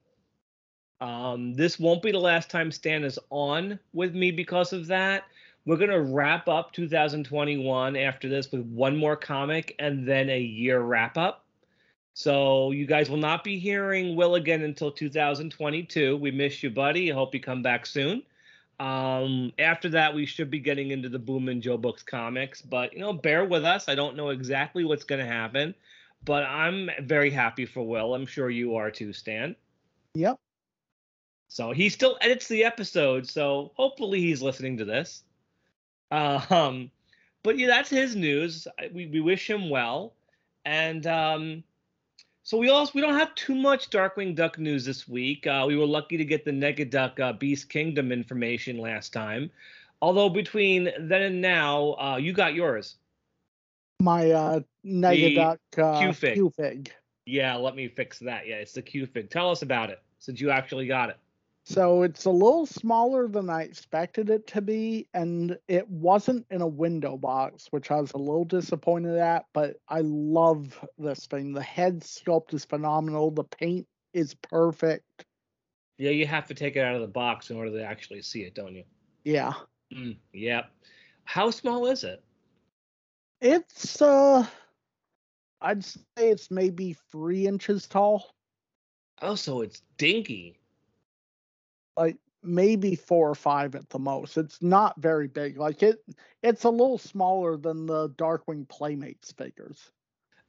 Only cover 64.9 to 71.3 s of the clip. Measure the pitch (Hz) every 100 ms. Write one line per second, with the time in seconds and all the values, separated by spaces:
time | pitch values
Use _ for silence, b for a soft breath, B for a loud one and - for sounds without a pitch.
64.9 | 220 - 185 170 170 170 175 - 180 220
65.9 | 170 175 202 226 247 - 185 170 147 165
66.9 | 165 139 135 135 131 135 - - 147 -
67.9 | 147 143 139 143 156 170 185 160 165 -
68.9 | 170 170 170 170 165 - 151 147 - -
69.9 | 160 156 151 151 160 165 156 139 - -
70.9 | - 147 135 -